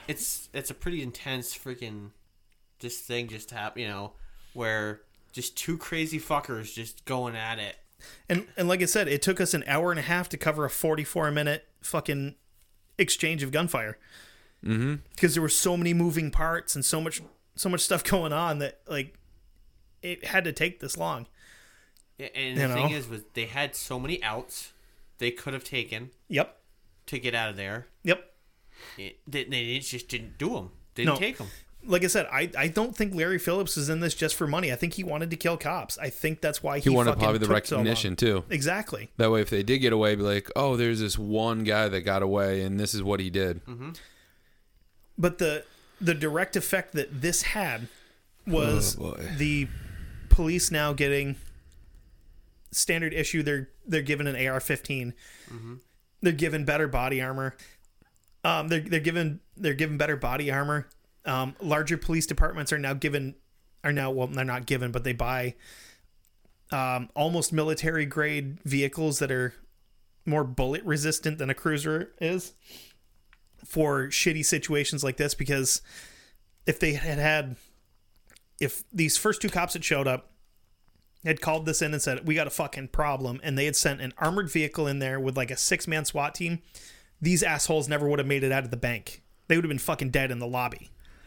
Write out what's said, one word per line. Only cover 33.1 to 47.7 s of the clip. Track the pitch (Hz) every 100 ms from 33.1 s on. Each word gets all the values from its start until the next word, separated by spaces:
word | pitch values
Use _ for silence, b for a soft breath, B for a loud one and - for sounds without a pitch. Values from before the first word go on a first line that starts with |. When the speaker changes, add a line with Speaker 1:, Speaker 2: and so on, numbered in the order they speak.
| 180
Speaker 2:
Larry | 170 185
Phillips | 185 185 190 -
was | 143
in | 160
this | 170
just | - 151 -
for | 151
money. | 156 170
I | 123
think | 170 185
he |
wanted | 180 151 165
to | 165
kill | 170 165
cops. | 147 175 110 -
I | 147
think | - 156 156
that's | 156 147
why | 151 143
he |
Speaker 3:
He | 135
wanted | 127 117
Speaker 2:
fucking | -
Speaker 3:
probably | 110 107
the | 107
Speaker 2:
took | 107 -
so | 139
long. | 110
Speaker 3:
recognition, | 113 101 92
too. | 120 98 -
Speaker 2:
Exactly. | 151 143 190 208 104 107 -
Speaker 3:
That | 113
way, | 110
if | 104
they | 101
did | 101 135
get | 127
away, | 110 107 104
be |
like, | 101 101 - -
"Oh, | 139 123
there's | 120 113
this | 107 104
one | 104 107 113 113
guy | 107 107 107
that | 95
got | 92 98
away, | 98 101 98 95
and | 95 98
this | 104
is | 107
what | 98 98
he | 92
did." | 92 92 85 127
Speaker 1:
Mm-hmm. | 120 139 165 B B B B B B _ _ _ _ _ -
Speaker 2:
But | 175 175
the, | 165 151 - - - -
the | 170
direct | 160 151 156 190 196
effect | - 190 180
that | 151 135 143
this | 160 170
had | - 214 175